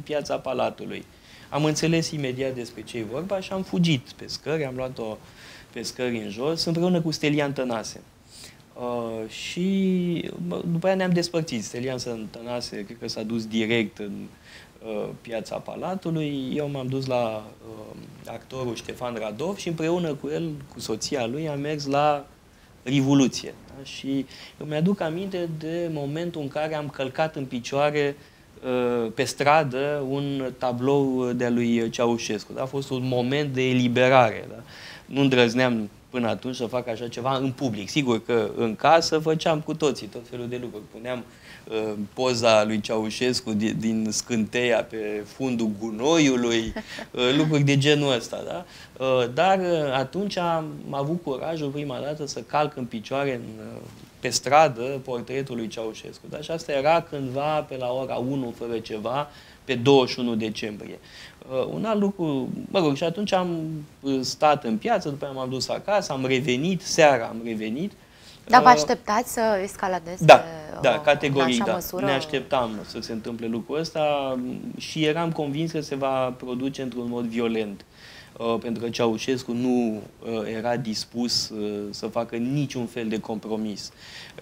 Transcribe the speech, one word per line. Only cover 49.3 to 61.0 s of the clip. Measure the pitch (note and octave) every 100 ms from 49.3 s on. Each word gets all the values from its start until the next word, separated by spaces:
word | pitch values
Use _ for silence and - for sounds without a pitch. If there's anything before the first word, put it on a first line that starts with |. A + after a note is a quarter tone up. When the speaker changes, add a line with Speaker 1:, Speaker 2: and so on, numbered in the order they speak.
Speaker 1:
dar, | C3 F#3 F#3+
uh, | F3+ E3+ C#3+
atunci | C3 C3 F3+ G3+ -
am | F3 E3 D#3 D3 -
avut | C#3 C#3+ F3
curajul | D3+ B2+ D#3 E3 C#3+
prima | D3 D3 B2
dată | C3+ D#3 C#3
să | B2+
calc | A2+ D3 D3+ C#3
în | A#2+
picioare | A2+ G#2+ C#3 C#3+ B2
în, | A2+ A2 A2 A#2
uh, | - - - -
pe | B2+
stradă | - B2+ D3 D#3 A2+ C3 C#3
portretul | C3 A#2+ G#2+ C3+ C3+ A#2
lui | A2
Ceaușescu, | A#2 A2 G#2+ - - -
da? | -
Și | D3+
asta | E3 E3
era | C#3 C#3+ E3
cândva | E3 D3 C3 C3+ D3+ D3+
pe | C#3+ C3+
la | B2
ora | C3 C3 A#2+
unu | B2+ C#3 A#2+ A2+
fără | A#2+ A2+
ceva, | - G#2+ A2+ C3+ D3 - - -
pe | - B2+
douăzeci | B2 C#3 B2
și | -
unu | A#2+ A2
decembrie. | A2 - A2 G#2 - -